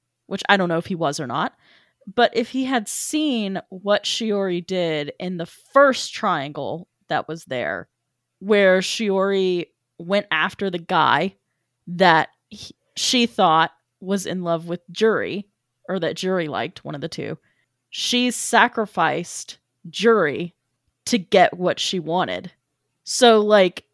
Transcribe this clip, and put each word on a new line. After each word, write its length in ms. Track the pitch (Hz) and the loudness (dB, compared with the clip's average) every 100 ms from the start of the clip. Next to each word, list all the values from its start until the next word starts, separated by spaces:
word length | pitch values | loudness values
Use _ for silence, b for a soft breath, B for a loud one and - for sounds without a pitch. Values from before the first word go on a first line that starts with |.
| _ _ _ | _ _ _
which 160 | 190 - | -4 2
I 80 | 196 | 2
don't 120 | 175 | 4
know 80 | 165 | -2
if 100 | - | -2
he 80 | 175 | -2
was 240 | 151 147 | -2 -2
or 80 | 127 | -4
not, 260 | 135 226 b b b b b - | -4 -4 b b b b b -6
but 220 | 240 233 - | 2 2 2
if 140 | 240 | -4
he 160 | 262 262 | -4 -2
had 220 | 254 202 | -2 -4
seen 720 | - - 311 302 233 202 190 - | -8 -6 -2 -2 -2 -4 -6 -10
what 340 | 185 196 208 | -8 0 0
Shiori 640 | - - 220 202 196 175 170 | 0 -4 -2 -2 -2 -4 -4
did 480 | 185 170 156 147 - | -4 -2 -2 -6 -8
in 180 | 180 175 | -8 -8
the 80 | 170 | -10
first 680 | - _ 277 285 240 - | -14 _ 4 4 2 -6
triangle 760 | - 208 160 143 147 113 156 - _ _ | -6 -4 -2 -4 -8 -8 -8 -12 _ _
that 200 | 151 - | -4 -4
was 180 | 165 - | -12 -8
there, 440 | 123 80 90 - _ _ _ _ _ | -6 -4 -6 -10 _ _ _ _ _
where 400 | 190 208 190 185 | 0 4 6 4
Shiori 880 | 185 - 214 190 196 196 185 180 - _ _ - | 2 -4 -2 0 0 0 0 -2 -6 _ _ -16
went 300 | 170 202 202 | -4 -2 0
after 380 | 156 185 - 196 | -2 -2 -2 -6
the 100 | 175 | -6
guy 560 | 165 175 135 139 190 - _ _ _ _ - | -2 2 4 4 0 -6 _ _ _ _ -12
that 420 | 175 180 160 - _ _ | 2 4 6 2 _ _
he, 260 | 208 - - _ - | -20 -20 -20 _ -6
she 300 | - 254 233 | 0 2 2
thought 460 | - 180 160 165 - _ _ | 2 4 4 2 -2 _ _
was 260 | 185 196 185 | -6 -4 -4
in 180 | 185 | -6
love 240 | 175 165 170 | -4 -4 -4
with 140 | 175 - | -10 -10
Juri, 560 | 175 220 165 92 180 - _ _ _ - | 0 0 2 -2 -8 -10 _ _ _ -8
or 120 | 185 | -4
that 160 | 160 170 | -2 -4
Juri 320 | 185 185 156 | -2 -2 -2
liked, 360 | 104 135 - | -4 -6 -8
one 120 | 143 147 | -12 -10
of 60 | |
the 60 | 160 | -10
two. 280 | - 110 160 _ _ _ _ _ | -10 -10 -10 _ _ _ _ _
She 420 | - - 247 247 | -8 -2 0 0
sacrificed 1300 | - - 220 233 233 208 185 160 143 175 - - - _ _ 170 | -2 0 2 2 0 -4 -2 -2 -2 -8 -12 -16 -20 _ _ -16
Juri 640 | - 233 220 147 131 170 - _ _ _ _ - | 0 2 4 2 -2 -8 -12 _ _ _ _ -4
to 120 | 233 | -4
get 400 | - 190 175 180 | 4 6 6 4
what 220 | 180 - | -2 -2
she 200 | - 185 | -4 -6
wanted. 520 | 156 180 151 90 180 - _ _ _ _ | -4 -2 -2 -6 -10 -18 _ _ _ _
So, 360 | - - 240 220 | -10 4 6 6
like, 440 | 208 208 180 - - | 6 6 4 0 -14